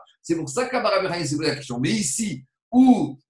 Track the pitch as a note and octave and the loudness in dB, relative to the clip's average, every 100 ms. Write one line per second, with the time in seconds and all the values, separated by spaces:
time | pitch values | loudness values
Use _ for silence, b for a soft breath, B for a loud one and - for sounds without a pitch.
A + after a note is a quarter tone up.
0 | B B - D#3+ C#3 A#3+ B3+ B3+ G#3 F#3+ | B B -4 -4 -2 -4 -2 -2 0 0
1 | F#3 E3+ C#3 G#3 A3 C3+ - A#2+ D3+ A3 | 0 -4 -4 -2 -2 -4 -6 -4 0 0
2 | D#3 - G#3 C3 - _ _ B3 C4 G#3+ | -2 -2 -4 -6 -12 _ _ 6 6 6
3 | C#3 - _ | 0 -8 _